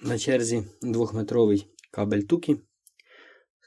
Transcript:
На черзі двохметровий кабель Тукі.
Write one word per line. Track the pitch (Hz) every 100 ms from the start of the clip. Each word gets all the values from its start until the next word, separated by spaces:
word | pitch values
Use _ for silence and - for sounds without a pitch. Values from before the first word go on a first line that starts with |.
На | 117 120
черзі | 127 131 117 117 101 -
двохметровий | 123 113 110 110 101 120 107 101 - _ _
кабель | - 104 107
Тукі. | 101 170 165 147 - _ _ _ _ - - _ _ _